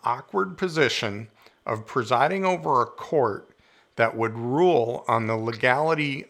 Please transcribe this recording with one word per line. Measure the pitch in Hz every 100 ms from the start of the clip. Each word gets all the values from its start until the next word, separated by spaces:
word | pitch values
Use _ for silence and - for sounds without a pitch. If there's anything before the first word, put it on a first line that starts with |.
awkward | 117 127 - 196 190 170
position | 185 160 127 - 110 101 113 _ - _
of | - 110 110
presiding | 135 113 120 151 190
over | 185 175 156 131
a | 113
court | - - 156 117 - - _ _ _ _ -
that | 113 113
would | 113 113
rule | 120 143 180 147 113 123 -
on | 117 110
the | 110
legality | 113 110 127 131 156 160 147 135 -